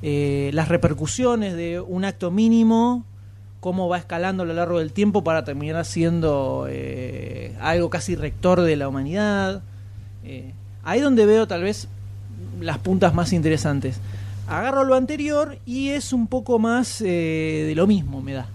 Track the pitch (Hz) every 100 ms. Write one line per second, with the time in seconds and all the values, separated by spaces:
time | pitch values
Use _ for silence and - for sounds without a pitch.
0 | 151 147 143 139 139 147 160 170 170 151
1 | 156 - 247 233 202 170 170 170 185 180
2 | 196 190 175 190 226 226 226 226 240 247
3 | 226 - - - - - 180 185 180 175
4 | - 170 180 190 170 165 175 175 160 190
5 | 208 202 165 160 - 139 147 160 160 170
6 | 165 170 160 143 131 131 135 135 135 127
7 | 127 - - - 62 - 139 175 170 131
8 | 131 170 147 - 180 180 170 147 139 135
9 | 135 185 208 202 190 196 - - - -
10 | - - - 131 131 - - - 151 208
11 | 285 247 208 220 214 175 185 214 - -
12 | - - - - - - 165 147 185 185
13 | 180 160 170 175 156 156 151 139 131 -
14 | - - - - - 160 240 277 269 262
15 | 262 302 294 294 302 277 - 247 269 285
16 | - 254 226 254 208 240 226 240 226 -
17 | 220 175 165 160 156 156 156 160 190 202
18 | 139 135 135 135 117